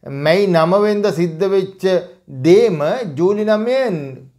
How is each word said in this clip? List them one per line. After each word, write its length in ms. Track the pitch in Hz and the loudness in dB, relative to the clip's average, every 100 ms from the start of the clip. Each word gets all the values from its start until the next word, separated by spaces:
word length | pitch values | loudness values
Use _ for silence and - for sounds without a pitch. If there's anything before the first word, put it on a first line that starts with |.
| - | -12
මැයි 320 | 139 147 180 202 | -4 0 2 2
නව 260 | 170 165 190 | 2 2 2
වෙනිදා 320 | 208 208 208 | 2 0 -2
සිද්ධ 320 | 151 175 160 | 0 -4 -2
වෙච්ච 400 | 196 196 190 - 190 180 180 - _ 139 | -2 0 -2 -4 -2 -2 -4 -20 _ -4
දේම 400 | 131 190 233 165 147 240 220 | 4 4 4 0 -2 -4 -6
ජූලි 320 | 135 180 208 | -2 -2 0
නවයෙන් 520 | 214 214 226 262 254 170 139 135 135 | 0 0 0 -2 -2 -4 -8 -14 -20